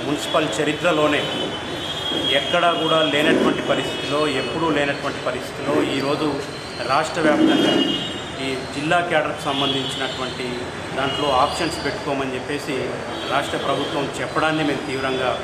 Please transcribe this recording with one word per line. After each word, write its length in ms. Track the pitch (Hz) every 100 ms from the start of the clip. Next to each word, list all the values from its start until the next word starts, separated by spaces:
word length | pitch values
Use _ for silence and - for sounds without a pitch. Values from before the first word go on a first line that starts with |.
మున్సిపల్ 460 | 131 143 - 170 151 -
చరిత్రలోనే 600 | 147 151 165 156 151 147 - - 156 - - - - - - - -
ఎక్కడా 420 | 139 - 175 170
కూడా 300 | 170 160 160
లేనటువంటి 600 | 156 143 156 165 - -
పరిస్థితిలో, 640 | - 139 - - - 143 151
ఎప్పుడూ 420 | 131 127 147 160
లేనటువంటి 480 | 147 143 135 139 123 -
పరిస్థితిలో 580 | 123 - - 135 151
ఈరోజు 440 | 135 139 135 147 151 139 - - - - 120
రాష్ట్ర 340 | 139 156 180
వ్యాప్తంగా 520 | 156 147 131 139 - - - - - - - - 135
ఈ 100 | 131 127 143
జిల్లా 240 | 151 175
క్యాడర్‌కు 420 | 175 156 147 139
సంబంధించినటువంటి 1040 | 156 135 139 135 131 - 131 - 127 123 127 123 123 - - 127
దాంట్లో 320 | 135 - 147
ఆప్షన్స్ 540 | 127 143 - 170 - 139
పెట్టుకోమని 480 | 131 - 139 135 127
చెప్పేసి 400 | 123 147 - 131 120 - - - -
రాష్ట్ర 260 | 135 147 156
ప్రభుత్వం 520 | 139 135 143 151 139 -
చెప్పడాన్ని 420 | 123 - 156 156
మేము 240 | 151 135 -
తీవ్రంగా 440 | 135 135 131 127 113